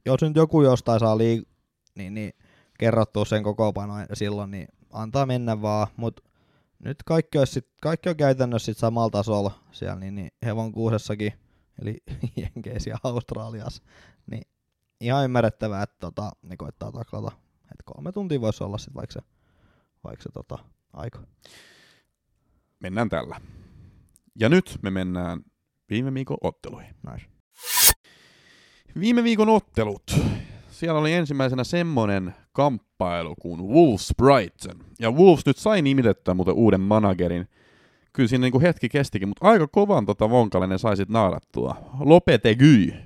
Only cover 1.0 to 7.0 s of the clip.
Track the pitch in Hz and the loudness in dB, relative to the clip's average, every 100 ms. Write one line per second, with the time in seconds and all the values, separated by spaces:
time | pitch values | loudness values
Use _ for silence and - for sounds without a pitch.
1 | 113 110 117 117 - _ _ _ _ - | 2 2 2 0 -6 _ _ _ _ -16
2 | 92 107 101 - _ _ _ - 117 113 | -14 -12 -12 -14 _ _ _ -2 0 2
3 | 107 104 104 107 104 104 107 98 101 104 | 0 -2 -2 -2 -4 -2 -2 -2 -10 -12
4 | 95 104 104 104 98 98 - _ _ 104 | -12 -8 -6 -6 -10 -12 -16 _ _ -14
5 | 110 139 135 127 120 107 107 107 104 - | -6 -4 -2 -2 -2 -4 -4 -4 -4 -6
6 | 117 - _ _ _ _ _ _ - 147 | -8 -10 _ _ _ _ _ _ -14 -12